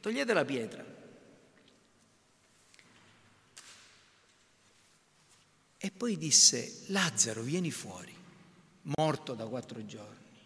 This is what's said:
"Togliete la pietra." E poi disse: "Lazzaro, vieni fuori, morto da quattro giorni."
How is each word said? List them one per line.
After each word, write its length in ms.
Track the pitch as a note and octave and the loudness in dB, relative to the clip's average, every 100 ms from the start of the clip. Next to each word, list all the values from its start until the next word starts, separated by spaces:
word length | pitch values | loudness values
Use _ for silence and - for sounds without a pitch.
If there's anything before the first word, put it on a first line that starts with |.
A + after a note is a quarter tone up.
"Togliete 320 | G#3 A#3+ B3+ | -4 -2 2
la 100 | G3 | 2
pietra." 420 | C3+ C3+ A2 - - - - - - - - - - - _ _ _ _ _ _ _ _ _ - - - - - - - _ - - - - - - _ _ _ _ _ _ _ _ _ _ _ _ - _ _ _ _ | 2 0 -4 -8 -14 -18 -20 -20 -20 -20 -20 -20 -20 -20 _ _ _ _ _ _ _ _ _ -20 -20 -20 -20 -20 -20 -20 _ -20 -20 -20 -20 -20 -20 _ _ _ _ _ _ _ _ _ _ _ _ -20 _ _ _ _
E 140 | G3 | -10
poi 260 | F#3+ A#3+ F#3 | -4 -2 -2
disse: 680 | D#3 B2+ - B2+ A#2 - - | 6 8 8 6 -4 -10 -2
"Lazzaro, 540 | G3 F3+ A2+ A#2+ A2 | 0 2 2 0 0
vieni 300 | A#2 E3+ E3 | -2 0 0
fuori, 420 | - - F2 - - - - - - - - | -4 -8 -12 -14 -18 -20 -20 -20 -20 -20 -18
morto 520 | - C#3 D#3 D3 - | -6 0 2 2 -4
da 120 | A#2 A2 | -8 -6
quattro 400 | B2 - A#2 G#2+ | -6 -8 -12 -12
giorni." 420 | G#2+ G#2 - - - | -14 -16 -18 -20 -20